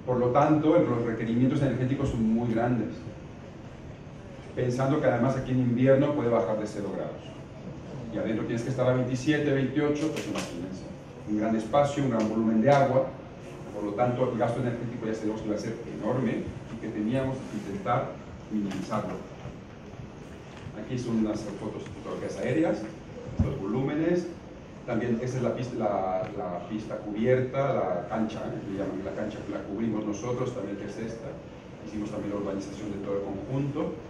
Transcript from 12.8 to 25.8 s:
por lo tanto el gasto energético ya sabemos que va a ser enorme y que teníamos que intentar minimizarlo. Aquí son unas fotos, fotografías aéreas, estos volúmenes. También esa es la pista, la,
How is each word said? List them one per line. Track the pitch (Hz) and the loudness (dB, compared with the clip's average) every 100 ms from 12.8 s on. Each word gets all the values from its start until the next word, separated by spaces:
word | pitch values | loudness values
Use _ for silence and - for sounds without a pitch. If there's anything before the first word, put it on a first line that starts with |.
| 123 127 - - - - - - - | 8 4 2 -4 -14 -14 -14 -12 -10
por | 101 | -6
lo | 104 | -4
tanto | 101 123 123 123 | 2 2 4 2
el | 110 | 2
gasto | 120 127 | 0 2
energético | 120 - 113 - 107 | -2 -2 -6 -4 -4
ya | |
sabemos | 110 107 107 | -2 -2 -2
que | 107 | -2
va | |
a | 101 | -2
ser | 113 - - - | -4 -6 -8 -6
enorme | - 131 113 - - - - - | 0 2 2 0 -4 -8 -10 -8
y | |
que | 107 | -6
teníamos | 104 107 135 131 131 | -2 0 2 0 -4
que | - 107 | -6 -6
intentar | 98 98 104 104 - - - - - | -6 -4 0 0 0 -8 -12 -14 -4
minimizarlo. | 107 98 95 - 104 95 87 - - - - - - - - - - - - - - - 104 | -2 -2 -4 -2 -2 -2 -6 -10 -12 -12 -12 -14 -16 -14 -14 -14 -14 -14 -14 -14 -14 -12 -10
Aquí | 110 127 | -4 -4
son | 117 113 | 0 2
unas | 107 104 104 101 | 2 0 -4 -6
fotos, | 107 - - - | -6 -6 -10 -10
fotografías | 98 92 - - | -8 -6 -6 -4
aéreas, | - 160 170 110 104 - - - - - | 0 2 2 0 -4 -10 -12 -12 -8 0
estos | 139 - | 0 0
volúmenes. | 98 123 143 151 165 180 - - - - - - - | -2 0 0 2 4 2 0 -10 -14 -16 -16 -12 -4
También | 113 117 113 | -2 2 0
esa | 123 127 | 0 0
es | |
la | 117 - | 0 0
pista, | 123 | -2
la, | 117 | 0